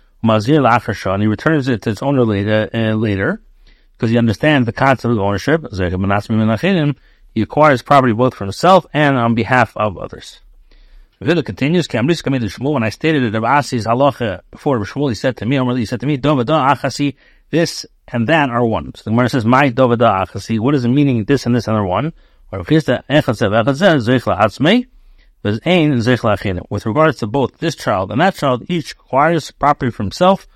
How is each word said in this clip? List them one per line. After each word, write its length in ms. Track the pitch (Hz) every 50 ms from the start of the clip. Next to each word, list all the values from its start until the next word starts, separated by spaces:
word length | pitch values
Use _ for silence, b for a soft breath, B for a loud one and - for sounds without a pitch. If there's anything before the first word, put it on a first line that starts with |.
| _ _ _ -
mazir 380 | - 113 110 107 104 120 156 156
la'achasha, 520 | 131 113 117 117 - - 101 - - 98
and 100 | 95 98
he 40 | 104
returns 420 | 107 107 - - 156 160 147 123 135
it 140 | 123 104
to 80 | - 117
its 120 | 104 -
owner 220 | 127 139 143 131 123
later, 460 | 110 104 98 101 107 107 107 107 -
uh, 220 | - 117 113 110 110
later, 480 | 110 113 107 101 95 98 143 208 220 _ _ _ _ - - - _ _ _
because 160 | _ - - 113
he 80 | 117
understands 480 | 117 117 113 101 - - 156 151 139 120
the 80 | 110
concept 400 | 110 - 131 135 131 - - 120
of 60 | 120 107
ownership, 440 | 98 101 101 95 - - 151 160 156 - 101 95 92 87 90 92 98 95 98 104 - - 113 110 110 110 113 101 - 185 196 170 147 147 143 _ _ _ _ _ _ - -
he 80 | 113
acquires 400 | 107 - - 147 151 151 139 120
property 320 | - - 147 139 131 123 107
both 200 | 110 127 131 -
for 100 | - 101
himself 420 | 98 92 - - 175 190 180 - - -
and 240 | 147 151 143 135 123
on 160 | 117 117 117
behalf 420 | 117 113 - 127 127 117 - -
of 220 | - 107 107 87 82
others. 420 | - - - - - - - - - - - - - _ - - - - - - - _ _ -
Vila 220 | 95 120 175 170
continues, 440 | 135 - 95 - 127 143 170 180 147
"Ki 120 | - - 117
amris 240 | 117 156 170 -
kamei 180 | - 147 139 127
Shmuel, 320 | 117 95 - - 117 143
when 100 | 151 131
I 60 | 113 107
stated 420 | - - - 156 160 143 127 113
that 100 | 101 110
Rav 180 | 107 117 135 147
Asi's 280 | 139 - - 117 104
halacha 540 | 113 117 123 139 143 123 - 123 107 87 82 - _
before 280 | - - - 147 135 113
Rav 100 | 101 -
Shmuel, 220 | - 139 147 139
he 40 | 110
said 220 | - - 131 120
to 80 | - -
me, 120 | 113 143
Amar 180 | 135 127 123 123
li, 60 | 127
he 60 | 113
said 140 | - 127 113
to 60 | -
me, 100 | 147 151
Dovada 580 | 127 117 147 156 131 117 113 127 156 131 135 143
achasi, 400 | - - 135 - - 143 143 - b b b b b b b
this 340 | - 160 170 156 - - - - _ _ _ -
and 180 | - 120 113
that 240 | 110 160 160 147 131
are 140 | 117 123 123
one." 280 | 113 110 87 69 65 -
So 100 | - -
the 60 | 104
Gemara 180 | 110 120 127 120
says, 160 | - 135 104
"My 260 | 113 127 131 147 139
Dovada 560 | 117 131 131 120 120 110 120 113 98 95 95
achasi," 320 | - - 98 - - 113 110
what 160 | 107 139 151
is 80 | 139
the 60 | 120 117
meaning 360 | 127 143 147 139 127 113 101
this 220 | 95 - 127 -
and 80 | 120 120
this 140 | 120 - -
and 80 | 110
are 100 | 107 101
one? 260 | 92 90 101 135 160 - - _ _ _ _ _ -
Or 100 | - 95
if 80 | 90 -
he's 160 | 147 160 -
the 200 | - 123 - - -
echad 280 | 139 151 - - 110
zev, 160 | - 120 98
echad 240 | 104 113 110 139 139
zev, 240 | 139 196 196 160 143
zeich 220 | 107 113 131 127 -
la'atzmei, 640 | 107 90 90 104 110 - - 131 160 214 247 247 - _ - - - - _ _ _ _ _
there's 180 | - 107 104 113 -
ein 300 | - 185 180 151 151 143 117
zeich 220 | 104 123 127 110
la'achinu. 460 | - 113 101 - - 107 92 87 - -
With 160 | 104 101 -
regards 340 | 113 107 151 160 160 - -
to 80 | -
both 320 | 104 107 143 127 107 _ -
this 180 | - 165 -
child 340 | - - 135 107 92 95 98
and 100 | 104 127
that 140 | 170 196 -
child, 300 | - 156 139 127 117 - -
each 240 | 180 170 - -
acquires 580 | - _ _ - - 135 147 165 175 160 - -
property 380 | - - - 143 143 - 147 123
for 100 | - -
himself, 440 | 107 92 - - 180 185 196 - - - _